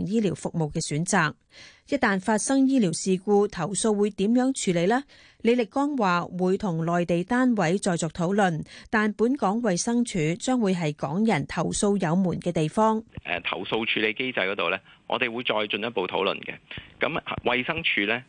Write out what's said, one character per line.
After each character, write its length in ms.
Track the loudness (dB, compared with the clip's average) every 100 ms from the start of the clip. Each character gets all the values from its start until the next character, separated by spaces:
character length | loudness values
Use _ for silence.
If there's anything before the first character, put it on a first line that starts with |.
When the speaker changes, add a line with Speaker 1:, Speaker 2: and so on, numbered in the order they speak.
| -2
Speaker 1:
醫 140 | 0
療 120 | 0
服 160 | -2 -4
務 200 | -4 -2
嘅 80 | -4
選 260 | -4 -4 0
擇。 280 | 2 2 -2 _ -20 -20 -20 -6
一 60 | 0
旦 240 | 0 0
發 180 | 0 0
生 300 | 2 2 4
醫 140 | 4
療 120 | 2
事 240 | 0 0 0
故， 300 | 2 2 2
投 240 | -2 -4
訴 220 | -2 0
會 160 | 2 0
點 200 | 0 0
樣 200 | 2 2
處 180 | 0 0 2
理 80 | 2
呢？ 160 | 0 -2 -14 -20 _
李 140 | 2 2
力 80 | 0
剛 300 | 0 0 0
話 300 | 2 0 -2 -2
會 200 | 0 0
同 280 | 0 -2 0
內 200 | 0 2
地 180 | 0
單 320 | 0 2 2 2
位 220 | 2 0
再 180 | 0 -2
作 140 | -2
討 260 | -2 0 2
論， 300 | 2 0 -6 -16 -2
但 220 | 0 0
本 200 | 2 0 2
港 240 | 0 0
衛 160 | 0 0
生 240 | 0 0 0
署 140 | 0 0 -2
將 240 | 0 0
會 140 | 2
係 200 | 0 -2
港 300 | -4 -4 0
人 240 | 2 2 0
投 220 | -4 -4
訴 260 | 0 0 2
有 160 | 2
門 240 | 2 2 -2
嘅 100 | -2
地 160 | 0 0
方。 340 | 2 2 2 -4 -14
Speaker 2:
誒， 180 | -4 -4
投 200 | -2 -6
訴 220 | -2 -2 0
處 140 | 0
理 120 | 0
機 180 | -2 -4
制 60 | -2
嗰 140 | -2 0
度 140 | -2
呢， 80 | -2 -6 -20 -4
我 100 | -2
哋 140 | -2
會 100 | -2
再 220 | -2 -2 -2
進 160 | -2
一 60 | -4
步 140 | -2 -2
討 200 | 0 0
論 120 | -2
嘅。 140 | -8 -14 -16 -18 -18 -6
咁 220 | -4 -4 -6 -4 -2
衛 200 | 0 -2
生 160 | -4 -2
署 160 | 0
呢 200 | 0 -2